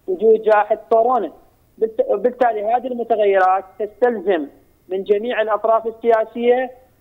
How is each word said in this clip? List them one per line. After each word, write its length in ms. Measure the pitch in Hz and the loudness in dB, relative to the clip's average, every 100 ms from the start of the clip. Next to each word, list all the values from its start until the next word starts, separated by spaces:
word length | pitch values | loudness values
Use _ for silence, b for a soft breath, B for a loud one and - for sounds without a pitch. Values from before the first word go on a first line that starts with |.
| - | -8
وجود 340 | 175 226 220 | 0 2 4
جائحة 360 | 214 208 208 214 - | 4 2 2 -4 0
كورونا. 420 | 226 240 247 160 - _ _ _ - | 2 2 0 -4 -12 _ _ _ -6
بالت-، 340 | 220 220 - | -4 -2 -2
بالتالي 520 | 202 247 247 247 214 | 0 -2 0 -2 -2
هذه 240 | 208 247 254 | -2 -2 -4
المتغيرات 760 | 240 226 214 208 196 185 190 190 - | -8 -4 0 2 2 2 0 -4 -10
تستلزم 680 | 208 - 247 220 180 170 139 - _ _ - | -10 -2 -2 0 -2 -2 -4 -12 _ _ -10
من 140 | 190 | -6
جميع 380 | 196 208 240 214 | -2 -2 -2 -4
الأطراف 460 | 220 208 220 226 226 | -2 -2 0 0 -2
السياسية 840 | 226 233 226 226 240 240 254 254 - _ _ | -6 0 0 0 -2 0 0 -2 -10 _ _